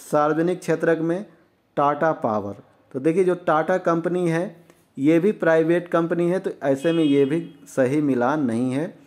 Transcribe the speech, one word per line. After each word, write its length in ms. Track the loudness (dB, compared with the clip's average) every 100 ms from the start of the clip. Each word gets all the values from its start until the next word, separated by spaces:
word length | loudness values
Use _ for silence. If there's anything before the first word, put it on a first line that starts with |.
सार्वजनिक 580 | -2 0 2 0 -2 -2
क्षेत्रक 380 | -4 -2 0 0
में 260 | -2 -4 -8 _ _ _ _ 0
टाटा 340 | 0 2 0
पावर। 400 | 0 -2 -2 -4 -10 -18 _ _
तो 60 | -4
देखिए, 240 | 0 2
जो 100 | 2 0
टाटा 400 | 0 0 2 0
कंपनी 500 | 0 -2 -2 -2 0
है 280 | -2 -4 -10 -20 _ _ -2
ये 220 | 2 4
भी 120 | 2
प्राइवेट 540 | 0 2 2 2 0 0
कंपनी 400 | -2 0 -2 -2
है, 80 | -2
तो 120 | -4 -4
ऐसे 300 | -2 0 0
में 100 | 2
ये 200 | 2 2
भी 160 | 2 0 -6 -16 -6
सही 340 | -2 0 0
मिलान 440 | 0 0 0 0
नहीं 260 | -2 -2 -2
है। 220 | -4 -6 -12